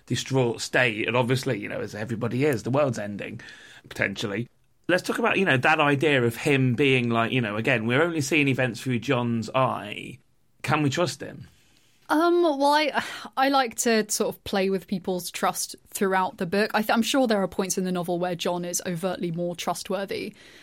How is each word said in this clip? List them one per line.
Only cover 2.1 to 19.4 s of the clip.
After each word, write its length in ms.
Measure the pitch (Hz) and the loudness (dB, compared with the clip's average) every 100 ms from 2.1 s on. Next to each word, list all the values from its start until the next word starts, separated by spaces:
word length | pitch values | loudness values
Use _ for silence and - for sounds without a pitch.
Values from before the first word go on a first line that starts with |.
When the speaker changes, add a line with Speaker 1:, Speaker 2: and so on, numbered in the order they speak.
| 110 117 120 | -4 -4 0
Speaker 1:
is, 200 | 147 117 | 0 0
the 60 | 113 | 0
world's 280 | 135 143 117 | 0 0 -2
ending, 420 | 104 101 - - - - - - - | -6 -8 -10 -12 -16 -20 -20 -20 -18
potentially. 600 | - 101 98 110 101 120 _ _ _ - | -2 -2 0 -4 -4 -8 _ _ _ 0
Let's 160 | 175 | 0
talk 160 | - - | 0 -2
about, 180 | 233 - | 0 2
you 60 | |
know, 120 | 190 131 | 4 4
that 200 | 156 160 | 4 4
idea 460 | 143 143 156 143 | 4 4 4 4
of 100 | 117 | 2
him 400 | - 156 139 131 | 0 2 4 4
being 340 | 117 143 131 120 | 4 4 4 2
like, 220 | 117 113 | 0 2
you 100 | 131 | 0
know, 160 | 110 104 | 0 -2
again, 300 | 120 123 110 | 0 0 2
we're 160 | 123 | 2
only 180 | 170 165 | 2 0
seeing 280 | 135 165 139 | 0 2 2
events 320 | 131 127 107 | 2 0 -2
through 180 | 131 120 | -4 -4
John's 500 | 139 127 120 117 107 | 0 0 0 -2 -2
eye. 680 | 131 127 104 101 101 92 127 _ _ _ _ | 0 0 -2 -8 -10 -12 -16 _ _ _ _
Can 200 | - 151 | -2 2
we 80 | 147 | 2
trust 300 | 139 175 - | 0 -2 -4
him? 260 | - - - _ _ _ _ _ - | -12 -14 -20 _ _ _ _ _ -2
Speaker 2:
Um, 340 | 311 339 349 | 2 4 4
well, 220 | 339 277 | 4 2
I, 360 | 285 294 302 - - - - - | 4 4 2 -2 -6 -10 -10 0
I 120 | 269 | 2
like 260 | 277 254 - | 4 0 0
to 340 | 240 226 208 | 2 2 0
sort 240 | - 196 | -2 -2
of 80 | - | -4
play 280 | - 202 190 | -4 0 0
with 180 | 190 - | 0 -2
people's 420 | 190 175 180 170 | -6 -2 -4 -4
trust 460 | - 185 175 - - _ | -2 -2 -2 -8 -10 _
throughout 480 | - 190 185 185 - | -2 0 2 0 -4
the 80 | 180 | -2
book. 260 | 202 214 | 0 0
I 60 | 214 | 0
th-, 100 | 214 | 2
I'm 120 | 220 | 2
sure 260 | 220 285 254 | 2 2 2
there 140 | 214 | 2
are 60 | 185 | 0
points 300 | - 190 190 | -2 -4 -2
in 60 | |
the 80 | 185 | -2
novel 260 | 180 170 175 | -2 -2 -2
where 160 | 180 | -2
John 300 | 170 190 175 | -2 -2 -2
is 180 | 175 175 - | -4 -6 -4
overtly 440 | 170 185 180 175 | -4 -4 -4 -4
more 240 | 165 | -4